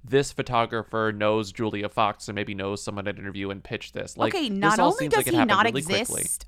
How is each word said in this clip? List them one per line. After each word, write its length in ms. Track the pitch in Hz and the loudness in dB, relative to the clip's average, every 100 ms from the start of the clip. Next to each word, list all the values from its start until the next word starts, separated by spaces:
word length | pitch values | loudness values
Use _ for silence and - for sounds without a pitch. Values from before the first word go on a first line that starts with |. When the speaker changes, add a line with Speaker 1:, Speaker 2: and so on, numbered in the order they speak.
Speaker 1:
this 280 | 117 131 139 | 2 2 2
photographer 800 | - 131 120 117 117 104 110 110 | -4 0 2 2 -2 -2 0 0
knows 400 | 104 107 110 101 | 2 2 2 0
Julia 360 | 92 110 101 101 | -2 -2 -2 -4
Fox 400 | - 107 107 - | 0 0 0 -8
and 60 | 101 | -6
maybe 180 | 104 | -4
knows 280 | 98 98 101 | -4 -4 -4
someone 240 | - 104 98 | -6 -6 -6
at 100 | 98 | -6
Interview 320 | 101 98 98 | -8 -6 -6
and 120 | 98 | -6
pitched 300 | - 120 - | -8 -10 -8
this. 220 | - - - | -10 -10 -2
Like, 160 | - | -2
Speaker 2:
Okay, 140 | 370 277 | 0 -2
Speaker 1:
this 100 | 196 | 2
Speaker 2:
not 200 | 202 220 | 2 6
Speaker 1:
all 100 | - | 4
Speaker 2:
only 100 | 440 | 4
Speaker 1:
seems 140 | - | 2
Speaker 2:
does 40 | 440 | 2
Speaker 1:
like 80 | - | 4
it 40 | |
Speaker 2:
he 40 | 339 | 2
Speaker 1:
happened 120 | 220 196 | 4 4
Speaker 2:
not 80 | 220 | 4
Speaker 1:
really 140 | 175 | 2
Speaker 2:
exist 300 | 160 202 226 | 0 -2 0
Speaker 1:
quickly. 200 | - - - | -4 -4 -6